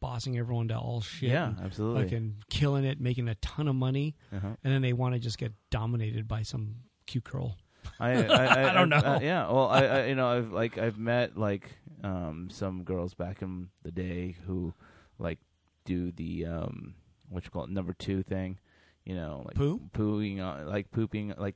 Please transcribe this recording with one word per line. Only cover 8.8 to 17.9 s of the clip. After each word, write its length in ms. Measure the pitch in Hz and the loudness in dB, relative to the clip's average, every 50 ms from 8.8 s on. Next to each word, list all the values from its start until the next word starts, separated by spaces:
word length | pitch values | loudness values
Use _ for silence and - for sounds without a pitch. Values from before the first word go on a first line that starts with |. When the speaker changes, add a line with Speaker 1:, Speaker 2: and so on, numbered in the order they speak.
| 180 165 | 6 6
Speaker 2:
I've, 120 | 147 151 - | 6 6 6
uh, 100 | 135 139 - | 4 4 2
Speaker 1:
know. 20 | 135 | 2
Speaker 2:
yeah, 220 | 143 185 170 113 80 | 2 2 2 2 2
well, 180 | 117 135 131 101 | 4 4 4 6
I, 160 | 110 - 135 | 6 6 6
I, 200 | 110 127 135 120 | 6 6 4 2
you 80 | 120 135 | 2 2
know, 120 | 131 127 | 2 2
I've, 240 | 123 120 123 117 110 | 2 2 2 0 -2
like, 260 | 92 92 113 117 - | -2 -2 -2 -2 0
I've 200 | - 110 117 104 | 0 -2 -2 -2
met, 400 | 107 113 117 120 123 123 - - | -2 0 0 2 2 2 0 0
like, 320 | 92 110 101 101 95 - - - - - - - - - | 0 0 0 0 -2 -4 -10 -20 -20 -20 -20 -14 -8 -4
um, 460 | 101 92 90 87 80 78 82 90 85 | -4 -2 -2 -2 -4 -6 -6 -8 -8
some 340 | - - 101 95 92 92 90 | -8 -6 -4 -4 -4 -4 -4
girls 300 | 87 92 90 85 90 - | -4 -2 -2 -2 -4 -4
back 280 | - 87 90 95 - | -6 -6 -6 -6 -6
in 280 | 98 92 92 90 90 90 _ _ - | -6 -6 -6 -8 -8 -10 _ _ -12
the 80 | - | -10
day 440 | 85 90 90 90 90 90 90 90 85 85 85 | -6 -4 -4 -4 -4 -4 -4 -6 -8 -8 -6
who, 280 | 92 92 92 87 82 - _ - - - - - _ _ | -4 -2 -2 -2 -4 -6 _ -14 -20 -20 -20 -20 _ _
like, 220 | - - 85 82 - _ _ _ _ _ _ _ _ - | -6 -6 -6 -6 -6 _ _ _ _ _ _ _ _ -6
do 260 | - 90 90 90 87 | -2 -2 -2 -2 -2
the, 340 | 87 82 82 82 85 82 80 | -4 -6 -6 -4 -4 -4 -4
um, 480 | 82 85 85 90 - - - - - 92 - - _ _ _ _ - | -2 -2 -4 -4 -4 -6 -8 -12 -14 -16 -18 -20 _ _ _ _ -10
what 160 | 95 90 - | -8 -8 -8
you 40 | - | -6
call 140 | - 90 65 | -6 -6 -6
it, 60 | 62 | -4
number 240 | 95 95 90 87 | -4 -4 -2 -4